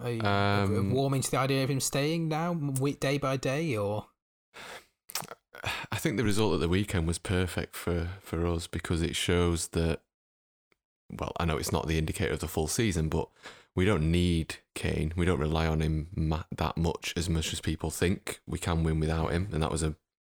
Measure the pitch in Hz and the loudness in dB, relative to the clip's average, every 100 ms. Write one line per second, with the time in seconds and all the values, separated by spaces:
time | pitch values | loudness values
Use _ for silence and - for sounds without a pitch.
0 | 120 113 107 101 101 101 98 101 98 127 | -4 -2 2 2 4 2 2 2 2 2
1 | 139 135 - 139 135 135 135 139 - 139 | 2 0 0 0 2 0 0 0 -2 0
2 | 143 170 165 156 170 175 143 131 139 - | 0 0 0 -2 -2 -2 -2 0 0 0
3 | 135 143 139 135 135 139 165 107 101 104 | -2 0 0 0 0 0 0 0 0 -2
4 | - _ _ _ _ - - - - _ | -6 _ _ _ _ -18 -16 -16 -20 _
5 | - - - - _ - - - - 113 | -12 -10 -10 -14 _ -10 -8 -8 -6 -2
6 | 165 107 107 98 110 82 85 92 104 92 | 0 2 2 4 4 4 4 2 2 0
7 | 82 85 - 92 90 - - - - 87 | 0 -2 0 0 0 -2 -6 -6 -2 0
8 | 85 95 - 82 87 85 - 87 - 85 | -2 -6 -6 -2 0 0 -2 -6 -2 0
9 | 82 - - 87 87 85 - 82 82 76 | 0 0 2 4 4 2 0 0 0 0
10 | _ _ _ _ _ _ _ _ _ _ | _ _ _ _ _ _ _ _ _ _
11 | - - - - 82 78 - 80 - 80 | -14 -8 -6 -2 0 0 0 0 0 0
12 | 78 - 92 78 82 - 78 - 113 82 | 0 -2 -2 -2 -4 -2 -2 0 0 0
13 | 80 78 - _ - - - - 92 92 | 0 0 -2 _ -20 -20 -6 0 2 4
14 | 78 87 87 82 78 - _ - - 78 | 4 4 4 2 0 -8 _ -6 -2 0
15 | 78 87 87 76 78 80 80 78 78 78 | -2 0 2 2 2 2 2 2 2 0
16 | 76 - 78 78 - - 78 - 82 - | -2 -2 0 -2 -4 -4 -2 0 -2 -2
17 | - - 82 82 - 80 - 78 80 - | -6 -4 -2 0 -2 -4 -4 -2 -4 0
18 | 87 98 - - - 82 - 82 80 80 | 0 0 -6 -12 -8 -4 0 2 2 2
19 | 78 80 78 85 101 - 80 78 78 76 | 0 0 0 0 -2 -2 0 0 -2 -4
20 | _ _ | _ _